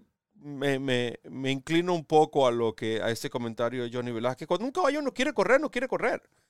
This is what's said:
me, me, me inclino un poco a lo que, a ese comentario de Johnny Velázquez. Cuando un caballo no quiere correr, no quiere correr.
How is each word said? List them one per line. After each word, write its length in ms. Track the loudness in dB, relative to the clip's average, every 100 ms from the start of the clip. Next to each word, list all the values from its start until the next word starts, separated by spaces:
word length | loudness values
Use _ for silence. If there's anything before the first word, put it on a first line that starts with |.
| _ _ _ _
me, 420 | -12 -4 -2 0
me, 420 | 0 0 -2 -6
me 260 | -12 -6 -2
inclino 460 | -2 0 0 2 0
un 100 | 4
poco 400 | 4 4 4 2
a 60 |
lo 240 | 2 0 -2
que, 260 | -2 -2
a 80 | 0
ese 180 | -2 -4
comentario 540 | -6 -6 -2 -2 -2
de 80 | -6
Johnny 200 | -6 -6
Velázquez. 360 | -2 -2 -2 -2
Cuando 200 | -2 -2
un 40 |
caballo 300 | 0 0 0
no 140 | -2 -2
quiere 180 | 0
correr, 260 | 2 4 4
no 120 | 2
quiere 160 | -4 -2
correr. 340 | 0 0 -2 _ _